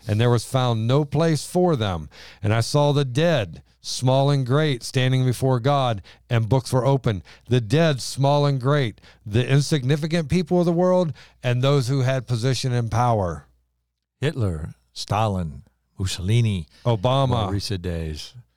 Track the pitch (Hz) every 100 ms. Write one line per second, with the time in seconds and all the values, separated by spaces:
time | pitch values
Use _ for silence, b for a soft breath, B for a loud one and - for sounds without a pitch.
0 | - 104 120 120 - 131 127 113 110 135
1 | 151 143 165 156 - 180 180 139 104 85
2 | 73 B B B 104 113 - 147 147 143
3 | 135 120 170 151 92 76 - _ - -
4 | 127 135 139 143 123 139 156 127 - 135
5 | 127 131 127 120 131 127 131 143 127 104
6 | B B - 117 107 131 - 127 123 139
7 | 123 95 B B - 127 107 147 165 131
8 | - - 139 147 143 139 127 147 120 -
9 | B B - 107 123 139 139 156 123 151
10 | 160 170 143 170 180 180 175 170 180 180
11 | 170 B B B 127 123 135 143 117 139
12 | 127 135 110 120 127 123 131 120 113 113
13 | 120 110 90 73 - _ _ _ _ _
14 | _ _ - 127 101 78 78 - _ -
15 | - 101 110 95 82 71 - _ _ -
16 | 92 - 90 117 113 95 78 b 120 113
17 | 123 135 131 120 101 101 - 95 90 82
18 | 80 78 - 123 -